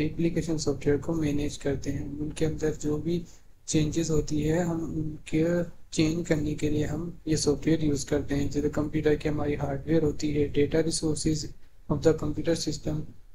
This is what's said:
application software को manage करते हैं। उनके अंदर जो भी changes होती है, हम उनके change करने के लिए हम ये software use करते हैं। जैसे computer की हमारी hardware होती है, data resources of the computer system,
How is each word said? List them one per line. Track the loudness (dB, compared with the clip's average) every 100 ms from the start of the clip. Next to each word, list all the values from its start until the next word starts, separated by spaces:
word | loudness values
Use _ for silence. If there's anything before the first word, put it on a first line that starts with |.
application | 0 0 0 0 -2 -2
software | 0 0 2 0
को | 0
manage | -2 0 0 -2 -2
करते | -2 -2 -2
हैं। | -4 -4 -6
उनके | -6 -2
अंदर | -2 0 -2
जो | -2 -2 -2
भी | 0 -2 -4 -14 -20 -16 -2
changes | 2 2 0 2
होती | 2 2 0
है, | 2 2
हम | 2 -2
उनके | -2 -4 -4 -6 -2 2 2 2 0 -6 -6
change | 0 2 2 0
करने | 0 0
के | 0 0
लिए | 0
हम | 0 -2 -6 -6 -2
ये | 0
software | 2 2 2 2
use | 2 0 0
करते | -2 0
हैं। | 0 0
जैसे | 0 0
computer | 0 -2 0 2
की | 2 0
हमारी | 0 0
hardware | -2 -2 -4 2 4
होती | 4 2 0
है, | 2 2
data | 2 2 2 2
resources | 0 0 0 0 0 -2 -10 -16 -10 -4
of | 2 4
the | 4
computer | 0 -2 0 0
system, | 0 -4 -2 -4 -6 -12 -16